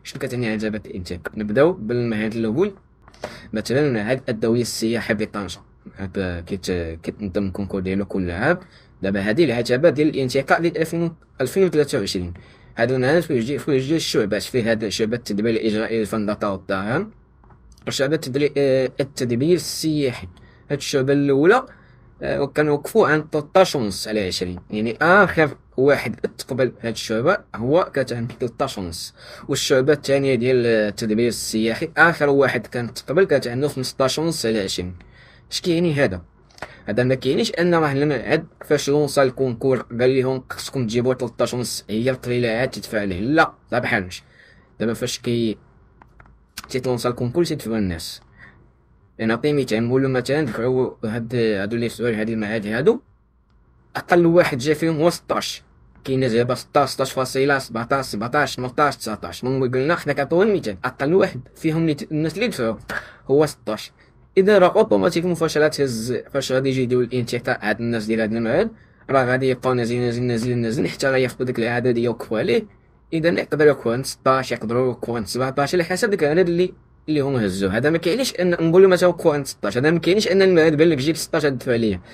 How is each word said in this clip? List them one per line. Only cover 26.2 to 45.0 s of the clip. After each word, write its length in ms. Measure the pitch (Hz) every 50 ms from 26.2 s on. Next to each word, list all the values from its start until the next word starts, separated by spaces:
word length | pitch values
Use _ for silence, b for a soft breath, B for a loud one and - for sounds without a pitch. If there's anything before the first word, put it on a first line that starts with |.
| - - - - - - 135 120 131 117 - -
هاد 120 | - 117 110
الشعبة 440 | - - - 113 110 123 165 202 - - _ -
هو 360 | 104 113 127 147 180 - - -
كانت 200 | 139 131 - 120
عند 180 | 120 117 123 - -
تلتاش 380 | 131 117 - - 143 131 - 107
ونص، 360 | 92 85 85 - - - B B B B B B B -
والشعبة 460 | 139 127 - - 143 131 131 151 147
الثانية 420 | 143 - - 135 139 139 135 131
ديال 300 | 113 120 127 131 123 120
التدبير 600 | 120 113 110 107 104 101 - 117 107 107 110 120 120
السياحي 640 | 107 - - - - 110 110 113 110 - 165 156 - 147
آخر 320 | 160 175 165 - 151 143
واحد 380 | 139 139 135 120 - 120 107 -
كانت 300 | - 123 120 110 - -
تقبل 260 | - - 135 180 196
كانت 240 | 190 151 131 123 120
عنده 200 | 120 127 143 147
خمسطاش 520 | - 131 127 - - - 131 127 - 151
ونص 260 | 156 165 160 - -
على 140 | 113 113 107
عشرين. 360 | 95 95 - - 90 90 90 - b b b b b b b b b b
اش 100 | - -
كيعني 320 | - 185 165 165 180 170 147
هذا؟ 280 | 143 139 104 - 90 - - _ _ _ B B B B B B B B
هذا 180 | - 107 120 123
ما 120 | 127 131
كاينش 360 | 127 - 131 151 214 233 226
ان 240 | - 165 175 180 170
راه 160 | 165 156 143
المعهد 540 | 139 139 147 151 143 113 - 101 139 165 165 - - _ -
فاش 240 | - 151 143 - 139
لونسا 340 | 143 147 151 139 - 143 139
الكونكور 540 | 131 127 - 135 127 117 107 - 135 131 110 - - 120 117
قال 220 | 127 131 135 131
لهم: 220 | 123 131 131 131 127 -
"خصكم 380 | - - - - - 139 123 107
تجيبوا 260 | 110 120 117 131 127
تلتاش 400 | 127 127 110 - - 123 113 -
ونص، 320 | 123 120 - - - - -
هي 200 | 104 110 120 131
القليله 400 | 131 127 - 123 123 123 120 113
عاد 200 | 110 113 131 123
تدفع 320 | - 107 - - 117 107
عليه". 180 | 104 98 90 87
لا، 340 | 107 131 151 160 156 - - _ _ _
لا، 80 | 113 123
بحال 240 | 120 120 123 107 92
هادشي. 200 | 90 - - b b b b b b b b b b b -
دابا 140 | 107 117 113
فاش 260 | -